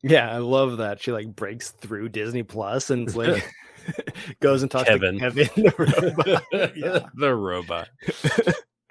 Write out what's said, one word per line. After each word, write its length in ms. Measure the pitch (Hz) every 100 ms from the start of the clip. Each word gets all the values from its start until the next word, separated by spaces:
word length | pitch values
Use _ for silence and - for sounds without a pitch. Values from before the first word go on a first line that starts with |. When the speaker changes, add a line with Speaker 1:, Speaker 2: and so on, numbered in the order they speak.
Speaker 1:
Yeah, 260 | 135 151 117
I 60 | 120
love 400 | 120 131 135 117
that. 220 | 110 101
She, 120 | -
like, 240 | 117 110 98
breaks 340 | 101 113 -
through 380 | - 107 104 113
Disney 340 | 107 107 123
Plus 480 | 107 107 98 127 -
and 160 | 127 117
it's 80 | 113
like, 320 | 117 135 - - - - -
<laughs> 500 | - - - - -
goes 220 | 139 135
and 80 | 135
talks 180 | 131 120
Speaker 2:
Kevin. 260 | 104 95
Speaker 1:
to 60 | 98
Kevin 280 | 127 120 147 -
the 880 | 214 - 147 - 180 160 - 165 -
robot. 200 | 196 185
Speaker 2:
<laughs> 40 | -
Speaker 1:
Yeah. 320 | 147 180 -
Speaker 2:
The 200 | 123 139
robot. 540 | 120 98 90 87 85 85
Speaker 1:
<laughs> 600 | _ - - 151 - 226 - - _ _